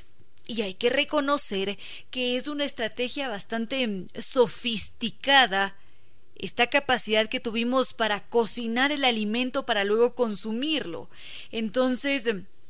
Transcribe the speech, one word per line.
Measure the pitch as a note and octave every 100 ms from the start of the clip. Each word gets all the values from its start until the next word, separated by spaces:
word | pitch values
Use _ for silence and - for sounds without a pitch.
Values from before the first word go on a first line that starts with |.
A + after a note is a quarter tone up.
| - - - - -
Y | A#3
hay | G3+
que | F#3 A#3+
reconocer | C4+ D4 D4+ C#4 C#4+ - G3 G3 G3+ - - -
que | B3+ B3 B3
es | B3+
una | D4 C#4+
estrategia | - A3 A3 A#3+ D4 C4+
bastante, | G3+ - A3+ A3+ C4+ A#3+
mm, | F#3+ - -
sofisticada, | - C4 G#3+ - A#3+ A3 - - A3+ - - C#4 A#3 G3 G3 - - - - - - -
esta | F#3+ - A#3+
capacidad | C#4+ C#4 A#3+ - G#3+ A3
que | B3+
tuvimos | A#3 A3 A#3+ C4 B3
para | - G#3+ G3+ -
cocinar | A#3 G#3+ A#3+ A3+ A#3 C#4
el | D4 C4
alimento | A3+ G#3 A#3 B3+ C#4 C4+
para | G#3 G3+
luego | A3 A#3+
consumirlo. | A#3+ A#3 G3+ A3 A3 D4 D4+ F3 D3+ - - - - -
Entonces, | A3+ A3 B3+ B3+ B3 C#4 C#4 A3
em, | G3 - -